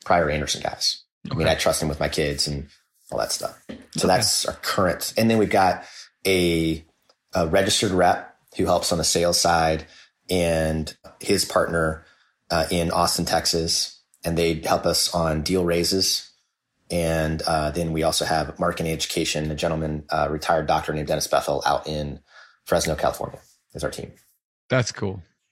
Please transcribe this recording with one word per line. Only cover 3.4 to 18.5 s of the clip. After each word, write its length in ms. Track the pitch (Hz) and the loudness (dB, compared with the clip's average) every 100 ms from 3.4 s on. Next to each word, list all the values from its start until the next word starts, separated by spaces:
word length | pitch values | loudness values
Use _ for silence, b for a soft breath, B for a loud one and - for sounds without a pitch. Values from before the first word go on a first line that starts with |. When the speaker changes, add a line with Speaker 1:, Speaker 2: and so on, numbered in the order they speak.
| - - - | -8 -12 -18
Speaker 1:
So 60 | - - - | -18 -10 -2
Speaker 2:
Okay. 80 | 90 | 2
Speaker 1:
that's 380 | 92 - - - | 4 2 0 -2
our 100 | - | -4
current. 580 | - - 92 78 - - | -4 0 0 0 -2 2
And 140 | 113 | 4
then 80 | 113 | 4
we've 120 | 98 | 4
got 360 | 104 92 87 B B B _ 95 | 4 4 2 B B B _ 0
a, 580 | 92 87 82 82 76 - _ _ _ _ | 2 4 2 0 -2 -8 _ _ _ _
a 140 | 92 82 | -2 2
registered 440 | 98 98 - 107 | 2 2 2 2
rep 440 | 90 90 - - _ _ - | 4 4 4 -4 _ _ -2
who 80 | 90 | 2
helps 260 | 87 - | 2 2
on 60 | 85 | 0
the 60 | |
sales 360 | 78 87 85 85 | 2 2 2 2
side 460 | - 85 80 80 - B B _ - | 4 4 2 0 -6 B B _ -2
and 640 | 90 85 82 80 80 76 - - - | 0 2 2 0 -2 -4 -10 -20 -12
his 260 | - 98 - | -2 0 2
partner, 580 | - - 85 80 78 b b b b _ | 0 0 0 0 -2 b b b b _
uh, 160 | 82 80 | -2 0
in 200 | 87 82 | 0 2
Austin, 340 | 87 85 - 85 | 2 2 0 0
Texas. 760 | 82 - 85 82 - - - _ _ | 0 0 -2 0 -2 -4 -10 _ _
And 140 | 85 82 | -4 0
they 180 | 82 78 | 0 0
help 300 | - 87 87 | 0 0 2
us 280 | 82 - | 0 0
on 280 | 90 80 78 | 0 0 0
deal 200 | 76 92 | 0 0
raises. 680 | 87 85 85 95 90 - - _ _ _ _ _ _ | 2 0 2 0 0 -2 -6 _ _ _ _ _ _
And, 520 | 85 82 80 78 80 | -2 0 0 0 -2
uh, 300 | 82 80 76 | 0 0 0
then 200 | 78 82 | -2 -2
we 120 | 80 | 0
also 200 | 80 - | 0 0
have 340 | 76 80 73 | 0 0 -2